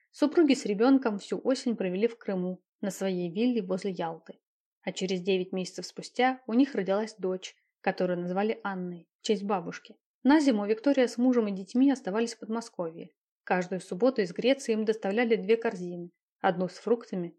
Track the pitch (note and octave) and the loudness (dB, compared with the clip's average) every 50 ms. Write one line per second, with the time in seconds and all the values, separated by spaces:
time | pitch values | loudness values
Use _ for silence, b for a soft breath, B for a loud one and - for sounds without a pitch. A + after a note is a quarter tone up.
0 | _ _ _ - - C#4 D4+ - E4+ C#4+ C4 B3 - - G#3 F#3+ A3+ C4 C4+ C4 | _ _ _ 0 0 2 4 4 4 6 4 2 0 -2 0 2 4 6 6 4
1 | C4 A#3 G#3+ G3 - - - F3+ - A3 C4+ C4 - B3 A3+ F#3+ G3 F#3 F3+ F#3 | 4 2 -2 -4 -6 -6 -6 -4 -2 -2 -2 -2 -2 -4 -4 -2 -2 -4 -2 0
2 | G#3+ A#3 A#3 - - - G3 F#3 F3+ F3+ F#3 F3+ _ _ _ _ - G3+ F#3 - | 0 -2 -2 -4 -8 -4 -4 -2 -2 -4 -6 -8 _ _ _ _ -8 -6 -6 -4
3 | F#3+ F#3+ F#3 F3+ F3 F3 D#3+ F#3+ A#3 B3 B3 A#3 G3 F3+ F#3 F#3 - G3+ F#3 E3+ | -2 -2 -2 -2 -4 -4 -2 0 0 0 0 0 -2 -2 -4 -4 -4 -4 -4 -4
4 | F3 D#3+ E3 D#3+ - - - _ _ _ _ _ _ _ _ _ - - F#3 - | -4 -6 -6 -10 -14 -20 -20 _ _ _ _ _ _ _ _ _ -12 -10 -8 -6
5 | F#3+ F#3 G3 F#3 F3+ F#3+ F#3+ F#3 F3+ F#3 - F#3 F3+ F3 - - F3+ - - - | -4 -2 -2 -2 0 0 0 0 0 -2 -4 -6 -6 -6 -8 -12 -14 -14 -12 -14
6 | E3 - - - B3 B3+ C4 C4 _ - A3 A#3+ C#4 C#4 - G#3+ F#3+ F3+ F#3+ G3+ | -14 -8 -2 0 2 2 0 -2 _ 0 2 4 4 4 2 -2 0 0 0 0
7 | A3 G#3+ - - F#3 F#3 F#3 F#3 F#3 - - _ _ _ _ _ - G3+ F#3 - | 0 -4 -6 -6 -4 -4 -4 -4 -8 -12 -18 _ _ _ _ _ -2 -2 0 0
8 | F#3 F3+ F3+ F3 F3 F3 F3+ F#3+ G3+ G#3+ A3 A3 - G3+ G3 F#3 F3+ F3+ F3 F3 | 0 0 0 -2 -2 -2 -2 0 0 -2 -2 -4 -6 -8 -6 -6 -8 -8 -10 -12
9 | E3 _ _ _ - - A3 F#3+ G3 G3+ G#3+ F#3 E3+ F3 F3+ - - - - _ | -16 _ _ _ -2 -2 -2 -2 -2 -2 -4 -4 -4 -6 -10 -12 -14 -20 -20 _
10 | _ _ _ _ - B3+ C#4+ D#4+ D4 C#4 A#3+ G#3 G#3 G3+ A3 A3 - C#4+ C#4 C#4 | _ _ _ _ 2 4 6 6 6 4 4 2 2 0 -2 0 2 2 4 4
11 | B3+ A#3+ - - A#3+ B3+ B3+ A#3+ A3 G#3 G3+ F#3+ G3 - - A#3+ C4 C#4+ C4+ B3 | 2 2 2 2 2 4 4 4 2 0 -2 -6 -6 -2 2 4 4 4 4 2
12 | - F#3 F#3 A3+ A#3 A#3 - - - D4 A3 A#3 A3+ - - - F3 E3 D#3+ E3+ | -2 -4 -2 -2 -2 -2 -4 -8 -10 -8 -6 -6 -8 -8 -8 -8 -8 -8 -8 -12
13 | - F3 _ _ _ _ _ _ _ - G3 F3+ F3+ F3 G3 F3+ - - - F3+ | -16 -18 _ _ _ _ _ _ _ 0 0 0 0 0 -4 -8 -6 -6 -2 2
14 | A3 C4 C4 - G#3 F3 F3 - G3+ A#3 C4+ C4+ - - A3 G#3+ A3 G#3 G#3+ A3 | 2 2 4 2 0 -2 -2 0 2 2 2 2 2 -2 -2 0 0 0 -2 -2
15 | - G3 G3 A3 B3 A3+ A3+ G3 F#3 F#3+ A3+ A3+ A3+ A#3 G#3 F3+ F3+ F3 F3 F3 | -2 -2 0 2 2 2 2 2 2 2 2 2 2 -2 -4 -4 -6 -8 -8 -10
16 | F3 F3 - _ _ _ _ _ - F#3+ F#3 E3+ F#3 F3 - - - G#3 A#3 A#3+ | -10 -12 -16 _ _ _ _ _ 0 0 0 0 -2 -4 -6 -6 -2 0 0 0
17 | A#3+ - - F#3+ F3 E3+ E3 | -2 -4 -8 -6 -6 -8 -10